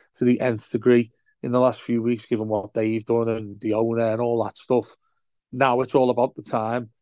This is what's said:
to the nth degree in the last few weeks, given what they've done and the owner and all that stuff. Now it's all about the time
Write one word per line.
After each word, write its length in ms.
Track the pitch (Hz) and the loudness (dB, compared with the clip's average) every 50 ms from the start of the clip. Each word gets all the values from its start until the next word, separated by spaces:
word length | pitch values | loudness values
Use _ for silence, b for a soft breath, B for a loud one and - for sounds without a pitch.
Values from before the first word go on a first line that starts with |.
| b b b | b b b
to 80 | - 127 | 0 2
the 160 | 123 123 - | 2 2 2
nth 300 | - 127 113 107 - - | 2 -2 -2 -4 -6 -6
degree 400 | - 123 120 127 123 120 117 113 _ _ _ _ _ _ | -6 0 2 4 4 4 4 0 _ _ _ _ _ _
in 100 | - 123 | -6 -2
the 80 | 120 127 | 0 2
last 220 | 127 127 123 - | 2 2 0 -2
few 220 | - - 120 117 110 | -4 -4 -4 -2 0
weeks, 240 | 117 120 110 - - | -2 -2 -4 -4 -4
given 200 | 123 107 110 110 | -4 -4 -2 -2
what 280 | 107 104 98 104 - | -4 -4 -4 -4 -4
they've 280 | 117 110 110 110 113 110 | -2 -2 0 -2 -2 -2
done 220 | - 117 117 117 117 | -2 0 0 0 0
and 320 | 113 113 110 104 101 104 | -2 -4 -6 -10 -12 -8
the 140 | - 110 104 | -4 -2 0
owner 380 | 110 113 117 117 117 113 110 | 0 0 0 0 0 0 0
and 100 | 110 113 | 0 -2
all 220 | 120 120 117 117 107 | -2 -2 0 0 -2
that 140 | 101 - - | -4 -6 -10
stuff. 380 | - - 127 120 110 - - _ _ _ _ _ _ _ _ _ _ _ | -4 0 0 0 0 -2 -8 _ _ _ _ _ _ _ _ _ _ _
Now 300 | - 123 139 131 123 127 | -4 0 2 2 2 2
it's 140 | 127 120 - | 0 2 2
all 160 | 139 127 127 | 2 4 2
about 240 | 120 120 123 131 - | 2 2 0 -2 -2
the 80 | - 104 | -6 -10
time 480 | - - 117 107 110 117 123 117 110 _ _ | -6 -4 -4 -2 -2 -2 -4 -4 -8 _ _